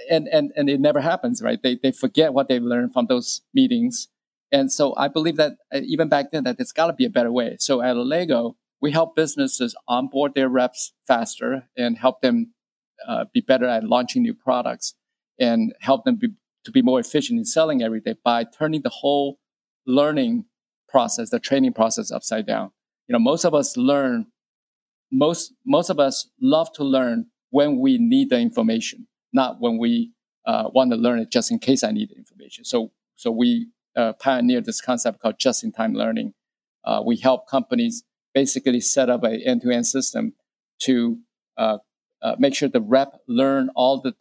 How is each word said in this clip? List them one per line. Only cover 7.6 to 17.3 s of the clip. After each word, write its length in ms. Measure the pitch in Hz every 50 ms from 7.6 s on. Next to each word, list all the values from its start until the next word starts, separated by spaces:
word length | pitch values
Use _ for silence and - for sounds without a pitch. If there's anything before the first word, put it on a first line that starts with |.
| - - 143 123
at 160 | 120 127 123 120
Allego, 580 | 123 131 147 170 180 165 135 117 117 117 - _ _ _ _ -
we 120 | - 151
help 220 | 143 160 165 160 -
businesses 600 | - 160 147 - 147 139 131 - - 127 117 - - _ -
onboard 460 | 123 123 131 135 - 135 147 143 135
their 120 | 139 135 131
reps 460 | 127 131 123 127 - - - - _ _ _
faster 600 | - 131 117 117 - - - 120 120 131 135 127 _ -
and 220 | 127 123 120 117 117
help 240 | 120 131 123 -
them 320 | - 131 120 117 117 117 _ _ _ _ _ _ _ _ _ - -
uh, 200 | - 117 117 120 107 -
be 80 | 127
better 240 | 110 - 135 127 120
at 180 | 123 120 113 110
launching 380 | 110 120 123 123 123 - 127
new 120 | 120 113 117
products 600 | - - 131 127 123 - 123 120 - - - - _ _ _ _ _ _ _ _ -
and 340 | 127 120 117 113 110 110 - -
help 260 | - - 135 127 -
them 100 | 131 123
be, 140 | 107 123 117 104 _ _ _ _ _ -
to 80 | -
be 100 | 113 131
more 180 | 123 123 127 127
efficient 380 | 117 - - 151 139 -